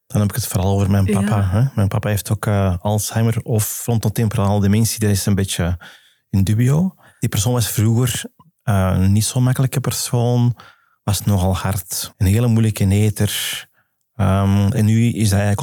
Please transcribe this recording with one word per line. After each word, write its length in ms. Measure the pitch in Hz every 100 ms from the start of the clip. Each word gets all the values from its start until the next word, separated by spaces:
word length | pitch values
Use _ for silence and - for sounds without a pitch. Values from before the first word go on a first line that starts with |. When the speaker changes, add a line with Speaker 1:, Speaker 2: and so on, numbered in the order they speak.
| _
Speaker 1:
Dan 140 | 104
heb 80 | 101
ik 60 | -
het 100 | -
vooral 280 | 101 95
over 160 | 98 98
mijn 140 | 101 95
papa, 300 | 101 98 104
Speaker 2:
Ja. 100 | 98
Speaker 1:
hè. 140 | 95 135
Mijn 140 | - 101
papa 200 | 107 104
heeft 220 | 104 -
ook, 160 | 110 -
eh, 300 | 101 98 87
Alzheimer 600 | 104 107 - 117 113 113
of 220 | - 110
frontotemporale 960 | 104 - - 113 107 110 110 - 98 104
dementie. 380 | 98 104 113 -
Dat 120 | 107
is 160 | 98 -
een 80 |
beetje 440 | 98 95 - 85 87 - - _ _ _
in 140 | 98
dubio. 500 | 98 107 123 151 190 - - _
Die 100 | 117
persoon 240 | 104 110
was 160 | 123 110
vroeger, 560 | - 107 113 127 - - - _ _
eh, 360 | - 98 92 92
niet 260 | 95 104
zo'n 180 | 110 127
makkelijke 380 | 123 127 131 -
persoon, 760 | 123 - - 123 117 123 120 117 - _ _ _
was 220 | - 95
nogal 320 | - 101 92 87
hard. 560 | 95 98 - - - -
Een 100 | 95
hele 200 | 107 120
moeilijke 400 | 113 110 104 98
eter. 800 | 101 107 - 104 - - - - _ _ _ _
Ehm, 580 | - 95 98 98 101 101
en 120 | 123
nu 220 | 107 113 117
is 180 | - 107
hij 100 | 98
eigenlijk 200 | 101 101